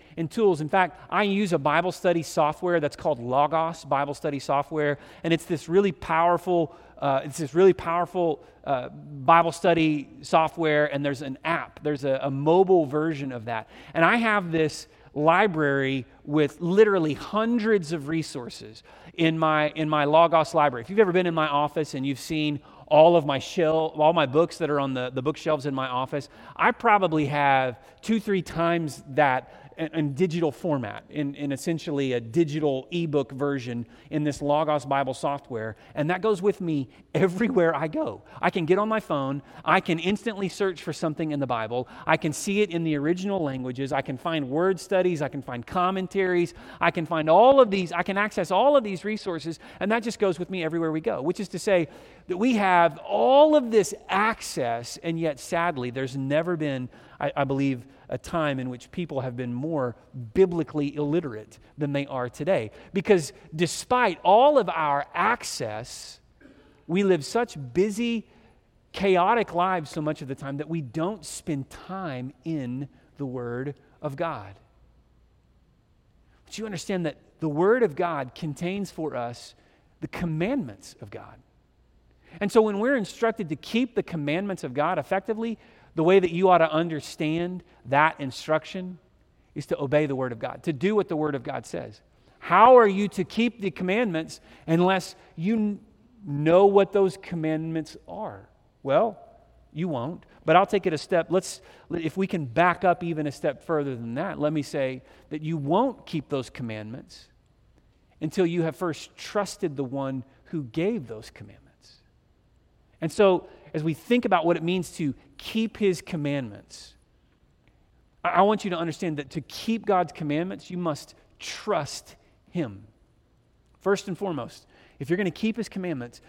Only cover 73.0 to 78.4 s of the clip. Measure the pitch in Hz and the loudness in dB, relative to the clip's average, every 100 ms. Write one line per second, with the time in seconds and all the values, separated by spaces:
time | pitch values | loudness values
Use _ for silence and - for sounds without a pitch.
73 | _ - 139 127 120 120 143 139 _ _ | _ -10 -8 -8 -6 -6 -8 -10 _ _
74 | 151 135 170 127 95 95 _ _ _ _ | -10 -6 -6 -8 -14 -20 _ _ _ _
75 | _ _ _ _ _ _ _ _ _ _ | _ _ _ _ _ _ _ _ _ _
76 | _ _ _ _ _ - 220 180 - 190 | _ _ _ _ _ -12 -10 -10 -4 -2
77 | 165 - _ _ 160 147 190 247 214 139 | -2 -6 _ _ -4 2 4 4 2 0
78 | 175 151 127 - | -2 -2 -6 -8